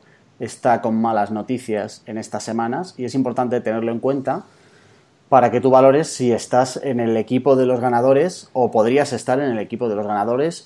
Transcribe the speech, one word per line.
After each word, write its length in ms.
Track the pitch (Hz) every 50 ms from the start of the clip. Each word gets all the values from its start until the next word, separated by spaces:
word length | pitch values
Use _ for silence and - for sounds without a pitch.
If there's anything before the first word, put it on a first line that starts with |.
| _ _ _ _ _ _ _ -
está 420 | 120 110 - - - 123 117 117
con 180 | - 113 113 110
malas 300 | 113 113 113 104 101 101
noticias 760 | 107 107 104 - 127 120 - 113 107 101 98 107 - - _
en 120 | - 107
estas 260 | 110 104 - - 110 -
semanas 520 | 113 110 113 113 117 127 151 92 - -
y 80 | - 123
es 100 | 113 139
importante 440 | 135 127 123 117 131 123 117 123 117
tenerlo 300 | - 110 110 113 113 117
en 80 | 117 113
cuenta 460 | 120 131 139 139 131 131 143 196 - - _ _ _ _ _ _ _ _ _ _ _ _ _ _ _ _
para 220 | 139 127 120 117
que 80 | 110 123
tú 100 | 135 131
valores 380 | 131 131 135 135 135 147 160
si 240 | - - - 127 120
estás 480 | 113 98 - - 127 123 131 131 - -
en 180 | - 139 123 120
el 180 | 117 113 113
equipo 380 | 110 107 - 127 127 131 143 135
de 100 | 131 131
los 160 | 127 127 120
ganadores 680 | 123 123 120 117 123 131 135 139 165 180 180 - - - -
o 180 | 131 120 104
podrías 400 | - 113 107 117 131 143 139 - 127
estar 260 | 110 - - 127 139
en 120 | 147 131
el 80 | 117 107
equipo 300 | 98 - 120 110 123 113
de 60 | 104
los 120 | 104 104
ganadores 560 | 104 107 101 104 113 120 131 151 170 170 - -